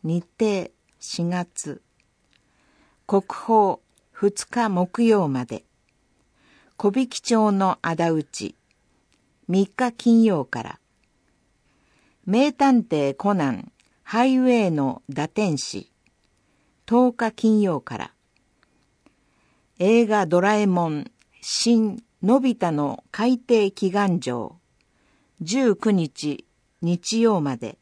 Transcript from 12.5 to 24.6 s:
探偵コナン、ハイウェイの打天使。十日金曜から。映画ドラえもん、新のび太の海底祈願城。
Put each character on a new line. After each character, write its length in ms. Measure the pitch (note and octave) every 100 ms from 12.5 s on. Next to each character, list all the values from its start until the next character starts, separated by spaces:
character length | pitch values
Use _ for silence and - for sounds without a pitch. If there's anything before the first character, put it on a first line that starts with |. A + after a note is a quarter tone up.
探 300 | - C#4 B3+
偵 320 | - D#3 C#3
コ 180 | C#3 G3+
ナ 200 | G3+ C#3+
ン、 200 | G#2 - _ _ _
ハ 220 | - A3
イ 120 | B3+ C4
ウ 80 |
ェ 240 | B3+ A#3+ G3
イ 20 |
の 320 | D#3 C3+ - _
打 180 | C#3+ D3+
天 300 | - G#3 D3
使。 340 | - G2+ - _ _ _ _ _ _ _ _ _
十 280 | - A#3 B3+
日 200 | A#3+ A3+
金 280 | A3 A3+ G#3+
曜 200 | G3+ D3+
か 160 | - A2+
ら。 140 | - _ _ _ _ _ _ _ _ _ _ _ _ _ _ _ _ _
映 280 | F3+ A#3 A3+
画 200 | G#3+ F3+
ド 140 | F3
ラ 160 | F#3+ G#3+
え 100 | G#3
も 220 | F3+ E3
ん、 220 | D3+ - _ _ _
新 640 | - - A3+ A#3 A3 - _ _
の 180 | F#3 C4
び 140 | C4
太 180 | A#3+ F3+
の 320 | D3+ D3 - _
海 220 | - A3+
底 380 | B3+ _ A#3 G3+
祈 200 | G3+ G3
願 300 | G3 G3+ F3
城。 340 | - B2 G#2 E3